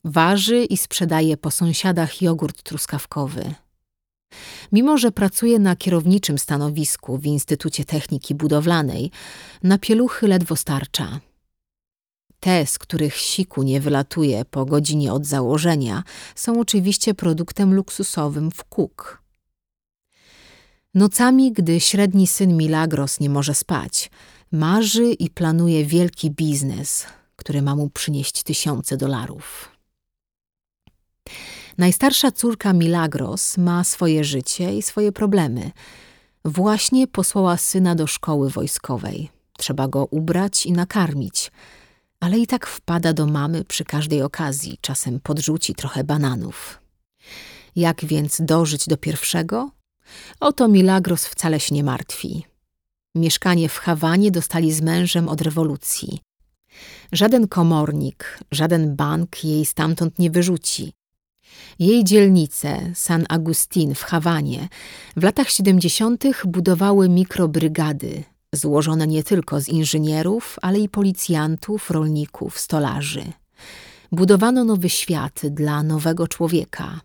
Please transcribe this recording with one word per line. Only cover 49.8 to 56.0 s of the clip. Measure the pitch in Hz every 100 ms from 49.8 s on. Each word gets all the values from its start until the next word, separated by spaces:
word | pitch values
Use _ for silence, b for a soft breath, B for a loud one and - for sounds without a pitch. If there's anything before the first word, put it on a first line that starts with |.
| _ _ B B B B
O | 294
to | 294 233
Milagros | 196 185 190 180 170 -
wcale | - 165 156
się | - 147
nie |
martwi. | 143 127 - - - 160 - _ _ _ _ _ _ 165
Mieszkanie | 165 - 185 175 160
w | -
Hawanie | - 156 160 180 208
dostali | 175 - 170 160
z | 156
mężem | 160 170 175 175 160
od | 156
rewolucji. | 160 156 156 139 - -